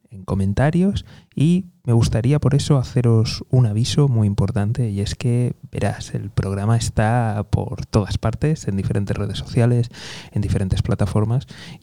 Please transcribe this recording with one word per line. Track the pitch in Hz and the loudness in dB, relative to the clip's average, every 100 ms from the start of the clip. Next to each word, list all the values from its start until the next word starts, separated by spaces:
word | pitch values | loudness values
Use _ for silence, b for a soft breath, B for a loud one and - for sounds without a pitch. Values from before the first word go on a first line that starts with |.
| _ | _
en | 98 | -16
comentarios | 92 98 95 101 139 170 190 - - B B | -4 -2 0 2 2 2 0 -2 -6 B B
y | - 151 180 - _ | 0 2 2 -2 _
me | - | 0
gustaría | 117 107 110 120 147 | 2 4 2 2 2
por | 123 | 2
eso | 143 - 143 | 2 2 0
haceros | - 123 120 113 110 - - | 0 0 4 4 2 -4 0
un | 127 | 2
aviso | 120 104 117 - 139 | 2 2 0 2 2
muy | 113 104 | 4 2
importante | 101 101 101 101 120 117 | 2 0 0 -2 0 -2
y | 101 | -2
es | 101 | -4
que, | - 123 120 123 - - | -2 0 0 0 -4 -10
verás, | - 104 107 - | -4 -4 -4 -6
el | 117 104 | -8 -6
programa | - 98 98 104 117 | -2 -2 0 2 2
está | - - 110 123 113 104 101 | 0 0 2 2 0 -2 -2
por | - 98 - - | -4 -4 -8 -2
todas | 110 95 - | 0 0 -2
partes, | 113 - 151 156 - | -2 -2 -2 -2 -4
en | 98 | -4
diferentes | 95 107 98 98 | -2 -2 -2 -4
redes | 101 98 | -4 -6
sociales, | - 123 117 120 117 B B B B | -4 2 2 2 0 B B B B
en | - | -4
diferentes | 101 101 92 - | -2 0 0 0
plataformas | - 98 98 107 110 123 - B B B | 0 0 0 0 0 0 -4 B B B